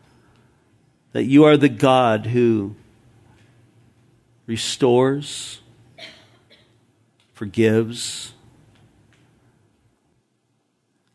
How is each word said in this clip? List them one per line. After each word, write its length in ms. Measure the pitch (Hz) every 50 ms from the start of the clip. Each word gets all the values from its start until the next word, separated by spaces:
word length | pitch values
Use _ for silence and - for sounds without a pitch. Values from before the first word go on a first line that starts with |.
| _ _ _ _ _ _ _ _ _ _ _ _ _ _ _ _ _ _ _ _ _ _
that 140 | _ 117 117
you 180 | 120 135 143 156
are 140 | 151 151 143
the 120 | 147 139
God 580 | 117 104 143 135 131 127 127 117 110 107 107 113
who 480 | 120 123 120 117 113 107 101 101 107 - _ _ _ _ _ _ _ _ _ _ _ _ _ _ _ _ _ _ _ _ _ _ _ _ _ _ _ _ _ _ _ _ _
restores, 1120 | - 113 113 - - - - 139 123 120 123 131 131 139 143 147 - - - - - - - _ _ _ _ _ _ _ - - - - - _ _ _ _ _ _ _ _ _ _ _ _ _ _ _ _ _ _ _ _ _ _ _
forgives. 1000 | - 113 101 92 113 110 110 110 113 117 110 120 120 - - - - - - - _ _ _ _ _ _ _ _ _ _ _ _ _ _ _ _ _ _ _ _ _ _ _ _ _ _ _ _ _ _ _ _ _ _ _ _ _ _ _ _ _ _ _ _ _ _ _ _ _ _ _ _ _ _ _ _